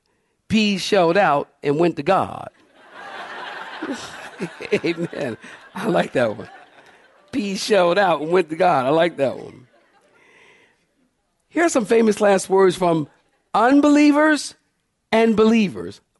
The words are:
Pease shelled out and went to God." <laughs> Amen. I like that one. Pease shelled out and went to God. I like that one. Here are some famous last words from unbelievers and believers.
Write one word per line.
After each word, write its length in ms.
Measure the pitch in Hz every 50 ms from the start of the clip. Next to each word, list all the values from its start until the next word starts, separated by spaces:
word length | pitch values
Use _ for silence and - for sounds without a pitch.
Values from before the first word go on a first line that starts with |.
| _ _ _ _ _ _ _ _ _ -
Pease 320 | 190 220 214 208 202 185
shelled 360 | - - 208 196 175 165 170
out 320 | 196 196 165 143 143 - - _ _ -
and 160 | 147 143 147
went 180 | 170 175 160
to 60 | - 143
God." 480 | 147 196 175 120 98 - - - - - _ _ _ _ _ - - - - - - - - - - - - - - - - - - - - -
<laughs> 1040 | - 277 - - - - - - - - - 196 165 - - - - - - -
Amen. 520 | 151 170 165 170 160 - - 151 127 107 - - - - - - - -
I 140 | 202 196 226
like 240 | 175 175 175 135 -
that 240 | 139 120 110 104
one. 120 | 113 95 - - - - - _ - - - - _ _ _ _ _ _ _ -
Pease 300 | 269 208 202 190 - -
shelled 360 | - 214 196 180 170 175 196
out 220 | 208 185 165 143
and 100 | 147 160
went 200 | 175 190 175 151
to 60 | 156
God. 300 | 165 185 180 165 139 123
I 40 | 131
like 260 | 151 165 170 180 156
that 220 | 127 139 123 107 110
one. 280 | 110 - - 101 123 _ _ _ _ _ _ _ _ _ _ _ _ _ _ _ _ _ _ _ _ _ _ _ _ _ _ _ _ _ _ _ _ _ _ _ _ _
Here 160 | - - 339
are 60 | 339
some 160 | - 269 220
famous 340 | 170 233 226 233 220 202 -
last 280 | 214 202 202 190 - -
words 280 | 185 196 190 185 160
from 320 | - 185 175 170 165 147 - _ _ _ _ _ _ _ _ -
unbelievers 1040 | 190 220 247 277 285 285 294 294 294 302 294 285 294 302 311 302 277 - - - _ _ _ _ _ _ _ _ _ _ _
and 260 | - 220 233 226 226
believers. 640 | 202 220 220 226 226 214 180 123 95 90 87 104 - _ _ _